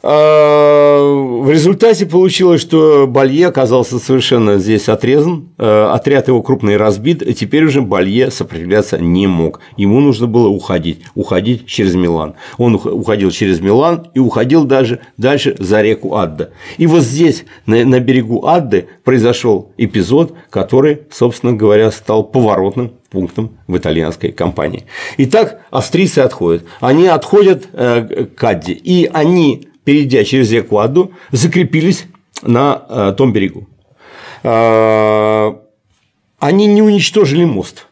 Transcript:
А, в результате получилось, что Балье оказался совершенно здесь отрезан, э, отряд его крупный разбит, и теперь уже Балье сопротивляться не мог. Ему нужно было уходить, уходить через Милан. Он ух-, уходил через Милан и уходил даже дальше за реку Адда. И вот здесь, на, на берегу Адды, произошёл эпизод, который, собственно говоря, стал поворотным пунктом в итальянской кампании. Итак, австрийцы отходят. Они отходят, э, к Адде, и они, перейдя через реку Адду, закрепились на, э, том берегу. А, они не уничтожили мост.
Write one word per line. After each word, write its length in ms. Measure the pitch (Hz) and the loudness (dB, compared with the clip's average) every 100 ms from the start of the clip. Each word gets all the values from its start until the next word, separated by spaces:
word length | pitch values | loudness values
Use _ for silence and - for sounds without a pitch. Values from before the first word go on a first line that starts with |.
| - | 2
А, 920 | 151 156 151 147 147 147 147 147 143 143 143 131 120 | 2 4 4 4 4 4 4 4 4 2 0 -2 -2
в 80 | 135 | 0
результате 560 | 156 165 196 226 185 180 | 2 2 2 2 2 0
получилось, 560 | 170 185 - 180 165 | 2 2 2 2 2
что 460 | - 160 156 143 135 | 2 2 4 4 4
Балье 400 | 127 135 143 180 | 2 0 2 0
оказался 500 | 170 123 127 117 123 | 0 0 0 0 -6
совершенно 640 | - 131 120 123 107 101 | -2 -2 2 0 2 0
здесь 280 | 98 107 - | 0 -2 0
отрезан, 600 | - 117 143 160 170 - - | -2 0 0 0 -4 -10 -6
э, 320 | 110 107 107 | 0 2 2
отряд 360 | 117 - 139 135 | 0 0 0 0
его 160 | 120 | -2
крупный 340 | - 135 104 104 | 0 -2 0 0
разбит, 460 | 107 98 127 165 | 0 0 -2 -2
и 100 | - | -4
теперь 300 | 117 104 147 160 | -6 -2 0 2
уже 160 | 135 | 0
Балье 480 | 110 95 95 110 135 | -2 -2 0 0 -2
сопротивляться 680 | - 98 82 85 104 101 - | -4 -10 -10 -2 -2 -2 -4
не 260 | 85 90 98 | 0 0 0
мог. 360 | 85 80 - - - | 0 -2 -6 -18 -4
Ему 220 | 98 120 | 0 2
нужно 260 | 143 107 120 | 2 0 0
было 200 | 113 110 | 2 2
уходить, 520 | 101 - 90 82 78 - - | 0 -4 -4 -4 -10 -12 -10
уходить 500 | - 92 107 120 - | -4 -2 -2 -4 -6
через 300 | - 98 90 | -2 0 0
Милан. 400 | 87 82 78 - - - | 0 -2 -6 -12 -20 -2
Он 160 | 120 107 | 0 0
ух-, 100 | - | -2
уходил 460 | 95 104 104 95 | -6 -4 0 -2
через 300 | 85 98 85 | 0 -2 0
Милан 460 | 95 113 160 165 - | 0 2 2 -2 -4
и 60 | 131 | -2
уходил 460 | 120 117 - 160 139 | 0 0 0 0 2
даже 340 | 135 120 120 - - | 0 0 -4 -12 -4
дальше 380 | 117 143 143 - | -2 0 -2 -4
за 240 | 95 107 | -2 0
реку 340 | 107 107 - 107 | 2 -2 -4 -4
Адда. 360 | 87 76 80 - - - | -4 -6 -12 -14 -18 -2
И 80 | 160 | 2
вот 160 | 165 | 2
здесь, 440 | 123 139 165 - - - - | 0 0 0 0 -10 -12 -2
на, 180 | 113 | 0
на 160 | 123 127 | 2 2
берегу 460 | 117 127 113 117 - | 2 -2 -2 -4 0
Адды, 420 | 175 131 98 - - | -2 0 -4 -4 -6
произошёл 680 | - 127 113 120 120 107 - - | -2 0 0 0 0 -2 -4 -6
эпизод, 580 | 113 110 87 139 165 - _ | -4 -2 0 0 0 -6 _
который, 480 | 101 95 131 135 147 - | -8 -2 2 2 -2 -10
собственно 420 | - 120 - 120 | -2 -2 -2 -4
говоря, 360 | 113 107 104 110 | 0 2 4 2
стал 340 | - - 110 107 | -2 -2 -2 0
поворотным 680 | 131 110 98 95 123 120 _ _ | 0 0 0 -2 -4 -8 _ _
пунктом 480 | 95 87 - 110 - - | -8 -6 -8 -10 -12 -8
в 100 | 87 | -6
итальянской 560 | 80 80 78 - - | -2 -2 -4 -6 -8
кампании. 540 | - 87 - 76 - - - - - | -4 -6 -4 -6 -6 -14 -16 -12 -4
Итак, 440 | 131 214 214 - _ | 0 0 0 -6 _
австрийцы 480 | - - 165 196 - | -8 -4 -2 0 0
отходят. 440 | 127 - 87 85 - - | -2 -2 -2 -2 -6 -6
Они 280 | 127 147 185 | 0 2 4
отходят, 560 | 156 - 202 190 185 - | 2 2 4 4 2 -4
э, 540 | - 120 117 110 - - - | -4 -2 -2 -4 -8 -8 -4
к 80 | |
Адде, 300 | 117 92 82 | -4 -4 -6
и 360 | - 175 180 165 | -10 -2 0 0
они, 580 | 156 151 180 151 113 - _ - | 0 0 2 0 -2 -12 _ 0
перейдя 380 | 147 139 127 101 | 0 2 0 0
через 260 | 131 117 | 0 2
реку 280 | 113 - 107 | 0 0 -2
Адду, 320 | 113 151 190 - - | 0 0 -2 -6 -6
закрепились 760 | 131 165 175 175 160 170 - - _ _ - | -2 0 0 -2 0 0 -2 -8 _ _ -10
на, 400 | - 120 143 - - | -2 0 0 -2 -6
э, 240 | 117 98 98 | -4 -2 0
том 160 | 131 | 0
берегу. 360 | 104 95 - 101 _ _ _ - - - - | 0 -4 -6 -20 _ _ _ -20 -20 -20 -10
А, 1160 | - 113 113 110 110 110 107 107 107 110 107 - _ _ _ _ _ _ _ _ | -2 2 2 4 4 2 2 2 0 0 -2 -4 _ _ _ _ _ _ _ _
они 260 | 143 190 208 | -2 2 2
не 160 | 208 | 4
уничтожили 640 | 214 202 - 214 156 151 170 | 4 2 0 0 0 2 0
мост. 400 | 104 87 - _ | -2 -8 -16 _